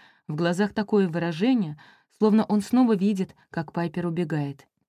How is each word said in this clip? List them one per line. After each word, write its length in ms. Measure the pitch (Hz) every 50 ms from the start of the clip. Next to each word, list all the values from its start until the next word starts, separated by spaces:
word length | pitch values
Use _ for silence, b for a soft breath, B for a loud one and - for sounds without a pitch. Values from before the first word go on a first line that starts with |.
| b b b b b
в 80 | - 151
глазах 380 | 151 170 170 175 175 208 202
такое 360 | - 226 202 - 214 202 196 170
выражение, 720 | 156 170 170 170 160 156 208 254 262 233 185 151 151 b b b b b b b _ _
словно 260 | 214 214 202 220 -
он 160 | - 202 208
снова 360 | 196 - 240 254 262 226 220
видит, 400 | 175 190 208 208 185 185 - b b b b
как 220 | - 165 160 -
Пайпер 340 | - 175 170 165 151 180 175
убегает. 600 | 175 160 175 180 156 160 151 143 143 139 - - _ _ _ _